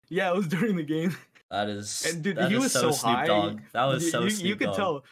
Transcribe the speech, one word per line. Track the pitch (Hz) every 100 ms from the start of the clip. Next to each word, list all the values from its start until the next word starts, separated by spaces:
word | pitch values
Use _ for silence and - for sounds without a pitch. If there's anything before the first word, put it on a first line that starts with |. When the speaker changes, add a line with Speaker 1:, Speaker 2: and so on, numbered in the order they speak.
| _
Speaker 1:
Yeah, | 170 185
it | 180
was | 175
<laughs> | 180
during | 226
the | 185
game. | 147 156 175 151 - _ _
Speaker 2:
That | 98 104
is, | 101 101 - 160
Speaker 1:
And, | 170
dude, | 156 170
Speaker 2:
that | 175
Speaker 1:
he |
Speaker 2:
is | 220
Speaker 1:
was | 262
Speaker 2:
so | 131 123
Speaker 1:
so |
Speaker 2:
Snoop | 147 117 120
Speaker 1:
high. | 135
Speaker 2:
Dogg. | 104 104 107 -
That | 117
was | 131 131 165
Speaker 1:
You, |
Speaker 2:
so | 123
Speaker 1:
you, | 120
Speaker 2:
Snoop | 214 180
Speaker 1:
you | 208
could | 262
Speaker 2:
Dogg. |
Speaker 1:
tell | 196 196 143 -